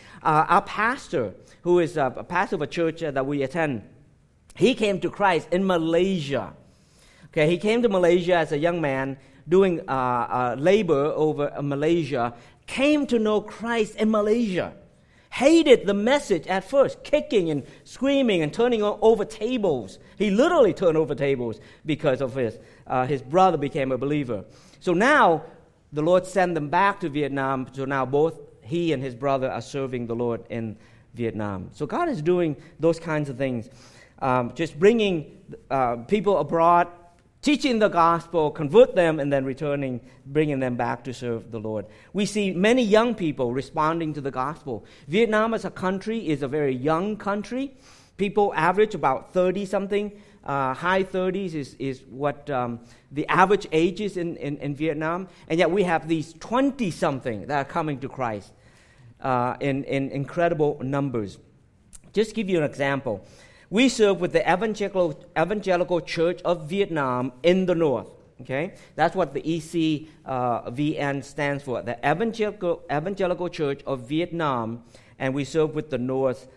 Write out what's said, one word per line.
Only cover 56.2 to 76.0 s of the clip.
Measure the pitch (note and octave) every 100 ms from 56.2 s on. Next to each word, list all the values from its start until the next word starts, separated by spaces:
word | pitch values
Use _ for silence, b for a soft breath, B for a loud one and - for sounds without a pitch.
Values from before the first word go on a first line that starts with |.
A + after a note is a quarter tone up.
| D3+
twenty-something | - - A#3 C#4 C#4 G3 - E3+ C3 C3 G#2 F2
that | C#3+
are | C#3
coming | D#3+ D#3 C3+
to | B2+
Christ, | - A#2+ G#2 F#2 - b b b b b b
uh, | C3+ B2 B2 -
in, | C#3 C3+ -
in | C3+ C3+
incredible | C#3 C3+ F3 E3+ D#3+ D3 D3
numbers. | B2+ C#3 C#3 A#2+ G2 - - _ _ _ _ - -
Just | F#3+ A3 A3+
give | F#3+
you | F3
an | D3
example. | - C#3 C#3 A#2+ G2 - B B B B
We | F#3+ C4
serve | A#3+ G3+ F3+
with | F3+
the | E3 -
Evangelical, | F3+ A3 G#3+ G3+ F#3+ F3 F3+ - -
Evangelical | E3+ G#3+ F#3+ F3 F3 F3
Church | - E3+ E3 F3
of | D#3+ F3 D3+
Vietnam | G3 G3 D#3+ C3+ B2 C3 -
in | E3+ F#3+ F3+
the | E3
north. | D#3+ A#2 F#2 - - -
Okay, | B2 C3 F3+ - B B
that's | E3 F#3+
what | E3
the, | C#3 D3
E | E3
C, | D#3 E3+ D#3+ D3 - B -
uh, | B2+ B2 A2+ -
V | B2 D3 -
N | C#3+ C#3
stands | C3 - C#3+ C#3+
for, | C3+ A#2
the | G#2+ -
Evangelical, | C#3 D#3+ A3+ A3 G#3 G3+ F3+ - -
Evangelical | C#3+ F3+ G3 F3+ F3+ F3
Church | F3 C#3+ C#3 -
of | C3+ A#2+
Vietnam, | D#3 F3 E3 D3+ B2 A2+ A#2 - b b b
and | C3 C#3
we | C3
serve | D#3+ D#3 D3+
with | D3+
the |
north, | B2+